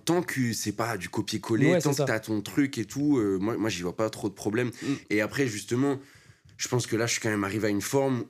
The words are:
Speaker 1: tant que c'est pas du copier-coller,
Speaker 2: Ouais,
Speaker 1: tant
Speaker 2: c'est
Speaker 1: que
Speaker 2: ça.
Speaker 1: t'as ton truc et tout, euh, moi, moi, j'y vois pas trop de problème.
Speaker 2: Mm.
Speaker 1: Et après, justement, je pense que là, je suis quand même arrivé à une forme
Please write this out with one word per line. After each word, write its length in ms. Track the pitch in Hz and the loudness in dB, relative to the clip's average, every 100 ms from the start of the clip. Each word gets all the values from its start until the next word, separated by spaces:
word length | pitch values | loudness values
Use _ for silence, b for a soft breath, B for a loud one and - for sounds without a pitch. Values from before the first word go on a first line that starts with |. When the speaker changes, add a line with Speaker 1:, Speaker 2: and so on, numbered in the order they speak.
Speaker 1:
tant 180 | - 170 | 0 0
que 300 | - 131 123 | 0 0 -2
c'est 200 | 107 110 | -2 -4
pas 240 | 101 117 104 | -2 -2 -4
du 120 | 87 | -6
copier-coller, 640 | - 98 107 - 113 151 | -6 -4 -4 0 4 4
Speaker 2:
Ouais, 80 | 175 | 4
Speaker 1:
tant 100 | 151 | 2
Speaker 2:
c'est 120 | 139 | 0
Speaker 1:
que 60 | 135 | 0
Speaker 2:
ça. 80 | 110 | 0
Speaker 1:
t'as 20 | |
ton 200 | - 107 | -2 -4
truc 380 | 98 - 139 127 | -2 0 0 0
et 60 | |
tout, 340 | 101 135 147 139 | -4 0 2 4
euh, 200 | 104 95 | 4 2
moi, 180 | 104 107 | 0 0
moi, 140 | 110 | -2
j'y 120 | 87 | -2
vois 140 | 87 82 | -4 -2
pas 140 | 110 | -2
trop 180 | - 107 | -2 -6
de 60 | |
problème. 360 | - 113 110 123 - | -4 -2 0 -2 -4
Speaker 2:
Mm. 40 | 120 139 B | -4 -4 B
Speaker 1:
Et 100 | 104 | 0
après, 260 | 107 - 135 | 0 0 -2
justement, 520 | 104 - 120 143 135 B B B B B B | -2 -2 0 2 0 B B B B B B
je 100 | - | -2
pense 220 | 127 - | 0 0
que 80 | 110 | 0
là, 100 | 113 | 0
je 60 | |
suis 80 | - | 0
quand 80 | 113 | 0
même 140 | 104 | 0
arrivé 240 | 98 104 107 | 0 0 0
à 20 | |
une 100 | 101 | 0
forme 420 | 95 139 135 123 | 0 2 2 0